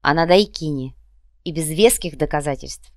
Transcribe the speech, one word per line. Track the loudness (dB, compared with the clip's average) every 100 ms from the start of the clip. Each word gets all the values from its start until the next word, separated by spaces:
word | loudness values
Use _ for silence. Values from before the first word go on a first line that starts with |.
Она | 0 0 4
дайкини, | 4 4 -6 -6 -6 -8 -14 _ _ _ _ -10
и |
без | -6 -4
веских | 4 4 4 -6 -4
доказательств | -2 -2 -4 -6 -10 -18 -20